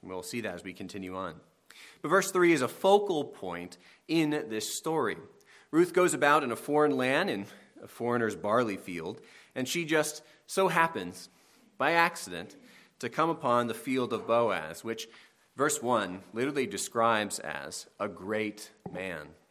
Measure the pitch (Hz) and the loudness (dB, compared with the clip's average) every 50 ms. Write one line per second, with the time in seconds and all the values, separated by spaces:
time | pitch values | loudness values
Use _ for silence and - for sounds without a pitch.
0 | - 95 92 92 90 - - 120 107 104 90 82 - 95 90 - 101 87 - 101 | -12 -10 -10 -10 -10 -8 -8 -6 -6 -6 -8 -8 -10 -12 -12 -10 -12 -12 -10 -10
1 | 95 92 90 92 95 87 78 82 - _ _ _ _ _ - - - - - _ | -10 -8 -8 -8 -8 -8 -10 -12 -20 _ _ _ _ _ -20 -20 -20 -20 -20 _
2 | - 147 165 196 190 190 - 185 175 170 170 147 127 120 - - - 190 196 208 | -2 2 2 2 2 2 2 4 6 6 6 4 2 -2 -4 0 4 6 6 6
3 | 202 - 180 147 135 - - - - 90 85 87 87 - - - _ - - _ | 6 4 -2 -2 -2 -4 -8 -10 -8 -8 -8 -8 -8 -10 -14 -18 _ -20 -20 _
4 | _ - 151 165 160 151 147 151 - 107 110 110 107 - - - - 160 160 156 | _ 0 2 2 2 2 0 -2 -4 -4 -6 -6 -4 -6 -8 -6 -4 -2 -2 0
5 | 127 107 85 - - - - _ _ _ - - - _ - 156 180 175 170 185 | 0 0 -2 -4 -10 -20 -20 _ _ _ -20 -20 -18 _ 4 4 4 4 4 4
6 | 180 175 160 139 143 143 147 156 151 123 117 107 - - 147 151 151 147 139 131 | 4 4 4 4 6 6 6 6 4 2 -4 -4 -4 0 4 4 4 4 4 2
7 | 127 127 135 151 185 202 135 98 101 - - - - _ _ - - 101 - - | 2 2 2 2 2 0 -2 -4 -6 -8 -12 -20 -20 _ _ -20 -20 -20 -12 -6
8 | 117 120 120 120 117 110 104 85 80 104 107 120 123 113 98 90 - - 90 82 | -2 0 0 0 0 0 -2 -2 -2 2 2 2 2 2 -2 -6 -8 -8 -8 -8
9 | 80 90 113 - - - - - - _ _ - 131 127 - 175 170 151 160 156 | -6 -8 -10 -10 -16 -20 -20 -20 -20 _ _ -6 -6 -4 -2 -4 -2 2 2 2
10 | 151 156 - - - - - _ _ _ - - 190 185 165 170 165 165 - 110 | 2 0 -4 -10 -16 -20 -20 _ _ _ 0 2 2 4 4 4 2 2 2 -4
11 | 92 87 90 - - - _ _ _ _ _ _ _ _ _ _ 131 147 165 170 | -6 -6 -10 -12 -18 -20 _ _ _ _ _ _ _ _ _ _ 0 2 4 4
12 | 165 175 170 - - - 87 82 90 - - - - - - - - _ _ _ | 4 4 2 -6 -12 -10 -8 -10 -10 -10 -16 -20 -20 -20 -20 -20 -20 _ _ _
13 | - 117 - - 156 165 165 160 - 127 120 120 120 117 107 - - 135 131 131 | -8 -6 0 0 0 0 0 -2 0 2 2 2 2 0 -4 -6 -4 -2 -2 -2
14 | 123 110 113 107 98 123 113 117 120 110 95 85 78 78 82 - - 110 117 113 | 0 -2 -2 -4 -2 2 2 2 4 2 0 -2 -4 -6 -10 -10 -8 -8 -8 -8
15 | - - - - - _ _ _ _ _ _ - 135 151 143 - 117 120 123 113 | -10 -16 -16 -20 -20 _ _ _ _ _ _ -2 0 0 0 -2 0 2 2 2
16 | 101 92 90 95 101 - - 110 123 143 147 143 127 104 95 95 - - - 117 | 2 0 -6 -10 -14 -12 -6 -4 -4 -2 0 -2 -2 -2 -4 -6 -8 -4 0 2
17 | 113 117 113 107 107 101 - - - 76 78 69 69 76 - - - - _ _ | 4 4 4 2 0 -2 -4 -8 -8 -8 -8 -8 -10 -10 -12 -12 -14 -16 _ _
18 | 101 104 90 73 92 98 107 107 107 104 104 - - - - _ _ - 85 90 | -8 -6 -6 -10 -8 -4 -4 -2 -4 -4 -6 -10 -16 -18 -20 _ _ -12 -10 -8
19 | 92 95 87 78 76 73 - _ _ _ | -8 -6 -8 -8 -10 -14 -20 _ _ _